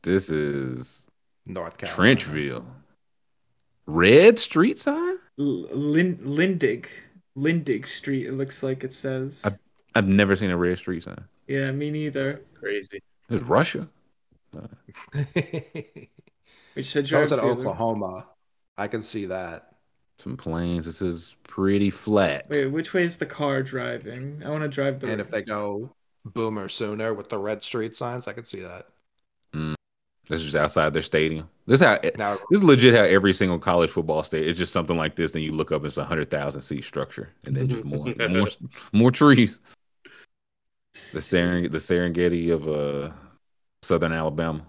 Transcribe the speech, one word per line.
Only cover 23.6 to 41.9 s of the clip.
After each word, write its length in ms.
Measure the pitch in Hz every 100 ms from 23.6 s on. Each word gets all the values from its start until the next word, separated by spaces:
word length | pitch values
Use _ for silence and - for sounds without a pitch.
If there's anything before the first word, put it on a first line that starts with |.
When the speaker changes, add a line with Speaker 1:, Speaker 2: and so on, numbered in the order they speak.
Speaker 3:
driving? 800 | 135 127 123 120 - 127 135 151 147
I 40 |
wanna 180 | 151 151
drive 300 | 139 139 135
the 80 | 131
Speaker 2:
And 80 | 107
if 100 | 101
they 100 | 110
go 520 | 107 104 104 101 127 _ _ _
boomer 460 | 110 120 113 107 95
sooner 440 | - 110 107 113
with 160 | 101 98
the 80 | 107
red 240 | 104 107
street 320 | - 120 113 -
signs, 320 | 120 123 120
I 60 |
can 120 | 101 117
see 160 | 98
that. 260 | 90 90 - _ _ _ _ _ _
Speaker 1:
Mm. 220 | 78 78 76 _ _ _ _ -
This 100 | 80
is 60 | 78
just 100 | 76
outside 380 | 76 82 76
their 80 | 76
stadium. 480 | 73 78 78 80 76 _ -
This 160 | 135
how 180 | 156 104 - -
Speaker 2:
Now 180 | 104 101 -
Speaker 1:
this 100 | 196
is 40 |
legit 320 | 180 131 123 117
how 80 |
every 300 | 95 98 95
single 260 | 92 95 82
college 300 | 95 87 80
football 340 | - 78 78
state, 240 | 78 80 78
it's 100 | 85
just 120 | 85
something 240 | 92 82 85
like 200 | 78 -
this. 160 | 80
Then 100 | 80
you 80 | 78
look 200 | 78 76
up, 100 | 76
it's 140 | 73 73
a 80 | 71
hundred 260 | 82 73
thousand 300 | 73 71 69
seat 240 | - 71 -
structure, 440 | 71 - - - _ -
and 120 | 135
then 100 | 131
just 160 | 143
more, 220 | 143 143 123
Speaker 4:
<laughs> 240 | 113 113
Speaker 1:
more, 180 | 92 101 - - - -
more 180 | 104 120
trees. 480 | 120 147 123 107 - _ _ _ _
The 60 | - - - _ _ _ _ _ _ -
Speaker 3:
S- 160 | - 80 -
Speaker 1:
Seren-, 400 | 92 87 87 87
the 60 | 78
Serengeti 720 | -